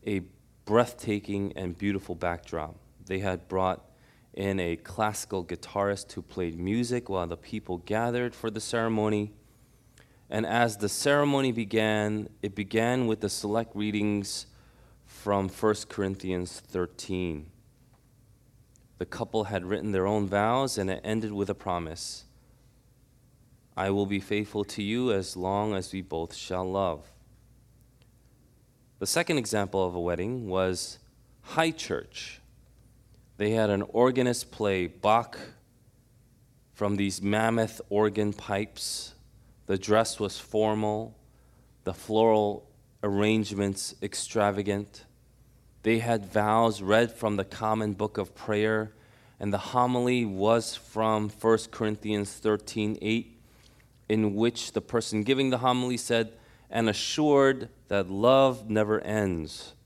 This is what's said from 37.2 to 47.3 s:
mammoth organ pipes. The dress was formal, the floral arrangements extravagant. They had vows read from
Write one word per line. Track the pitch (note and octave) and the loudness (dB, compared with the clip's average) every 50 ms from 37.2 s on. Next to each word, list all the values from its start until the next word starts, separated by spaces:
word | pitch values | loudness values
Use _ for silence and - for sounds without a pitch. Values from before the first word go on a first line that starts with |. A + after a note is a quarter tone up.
mammoth | F#2+ G2+ G#2 G#2+ A2 A2+ A2+ A#2 A2+ A2 - - - - | -2 0 2 2 2 2 2 2 0 0 -2 -10 -10 -4
organ | G2+ G#2 G#2+ G#2+ G2+ G#2+ G#2 G#2 | 0 2 2 2 2 0 -2 -2
pipes. | G2+ - - - G#2 G2 G#2+ G2+ - - - - - - - - - _ - - _ - - - - _ - | -2 -6 -6 -4 -2 -2 -4 -4 -8 -10 -8 -8 -8 -8 -10 -12 -16 _ -20 -20 _ -20 -20 -20 -20 _ -4
The | - F#2+ G2 | -2 -2 -2
dress | F#2+ - G#2 A2 A2+ A2 - - | 2 4 4 4 4 2 -2 -4
was | G#2+ G2 - - | -6 -6 -6 -8
formal, | - - - A2 G#2+ G#2+ G#2+ G#2+ G#2+ G#2+ G#2+ G#2+ A2+ A2+ A2+ - - - _ - - _ _ _ - _ _ _ _ | -14 -4 0 2 2 2 2 2 0 0 -2 -2 -4 -8 -12 -20 -20 -20 _ -20 -20 _ _ _ -20 _ _ _ _
the | - F2+ | -8 -8
floral | - - - G#2+ A2 A2+ A2+ A2 G#2+ G#2+ G#2 G2+ - - - - - _ _ _ _ - | -8 -6 0 4 6 6 6 6 6 4 2 0 -4 -10 -18 -20 -20 _ _ _ _ -4
arrangements | G#2 G2+ G2 G#2 G#2+ A2 A2 G#2+ G2+ G#2 G2 G2+ G2 G2 - - - - - | -2 0 2 4 4 4 2 0 -2 -2 -2 0 0 0 -4 -8 -10 -10 -8
extravagant. | - G2+ - - - - - A2 G#2 G2+ G2+ G2 G2+ G2 G2+ G2+ G#2 - - - - - _ _ _ _ _ _ - _ _ - _ - _ - - | -8 -8 -6 -8 -10 -4 0 2 2 2 2 0 -2 -2 -2 -2 -4 -8 -14 -20 -20 -20 _ _ _ _ _ _ -20 _ _ -20 _ -20 _ -4 0
They | A2 A2+ A2+ | 2 2 2
had | A2+ A#2+ A#2 A2 G2+ F#2 | 2 0 0 0 0 -2
vows | F#2 G#2+ G#2 G#2+ G#2+ A2+ A#2 A2+ G#2 G2 | 0 0 2 4 4 4 4 4 2 0
read | G2+ F#2+ G#2 A2+ A#2+ A#2 | 0 4 6 6 4 4
from | A#2 - - A2 | 0 -4 -2 -2